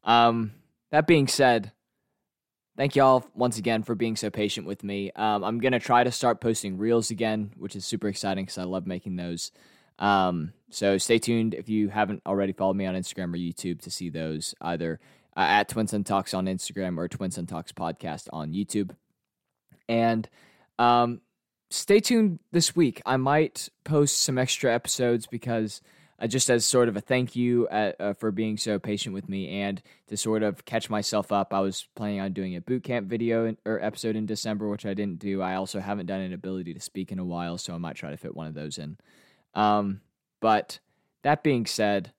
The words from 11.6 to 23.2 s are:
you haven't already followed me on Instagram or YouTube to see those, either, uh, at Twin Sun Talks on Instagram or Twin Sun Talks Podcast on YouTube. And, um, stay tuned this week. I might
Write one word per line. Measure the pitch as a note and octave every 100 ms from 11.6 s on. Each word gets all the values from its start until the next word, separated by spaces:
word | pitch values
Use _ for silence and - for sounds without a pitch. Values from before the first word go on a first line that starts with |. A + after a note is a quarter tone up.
| G#2
you | G#2+ G#2
haven't | G#2+ G2+ G#2 -
already | G2 G2
followed | F#2+ F#2+ G2
me |
on | F#2+
Instagram | F#2 F#2 - F2+
or | F2
YouTube | E2+ - F#2 E2
to | -
see | - F2
those, | D#2 D#2+ D#2 - -
either, | E2 E2+ E2 D#2 _ _ _
uh, | -
at | E2+ G#2 G#2
Twin | A2+ G#2+
Sun | G#2+
Talks | G2 G2 F#2
on | F#2+
Instagram | F#2 F#2+ - G2 F#2 E2
or | F2
Twin | - F#2+
Sun | F2+ F2
Talks | E2 -
Podcast | - E2+ D#2+ F2 D2 -
on | D#2 D2+
YouTube. | F2+ G2+ G#2 F#2 - _ _ _ _ _ _ _ _ -
And, | A#2 A#2 A2+ G#2+ _ _ _ _ -
um, | A#2+ A#2+ A#2+ A#2+ _ _ _ _ _
stay | - - G3+
tuned | - A#3 G#3+ E3 _
this | E3+ - -
week. | C#3+ - -
I |
might | C3